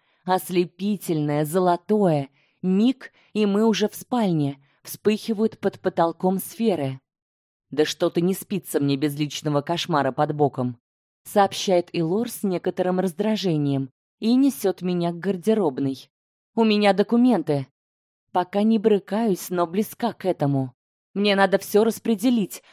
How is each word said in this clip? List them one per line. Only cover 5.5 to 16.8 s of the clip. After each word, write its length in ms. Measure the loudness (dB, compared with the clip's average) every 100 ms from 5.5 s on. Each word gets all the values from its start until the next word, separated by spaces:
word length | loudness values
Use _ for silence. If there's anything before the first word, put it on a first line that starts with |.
| -2
под 200 | -6 -4
потолком 600 | -4 0 -2 0 -2 -2
сферы. 600 | -6 -4 -2 0 -4 -8 _ _ _ _ _ _ _
"Да 140 | -2 -2
что-то 340 | 0 -2 0
не 140 | 0
спится 480 | -2 -4 -8 -4 -2
мне 160 | 0 0
без 200 | -2 -2
личного 440 | -6 -6 -4 -2
кошмара 500 | -2 -4 -2 0 0
под 240 | 0 -2 0
боком", 420 | 0 0 -6 -8 _ _ _ _
сообщает 680 | -4 0 2 0 0 0 0
Илор 360 | -4 -2 -2 -4
с 140 | -4
некоторым 560 | -4 -4 -4 -2 -2 0
раздражением 880 | -2 -2 -4 -2 -2 0 0 -2 -4 _ _ -6
и 160 | 0 2
несёт 460 | 2 2 -2 -2
меня 300 | -2 -2 -2
к 80 | -4
гардеробной. 920 | -4 -2 0 2 0 0 -4 -6 -12 _ _ _ _
"У 120 | 0 2
меня 260 | 4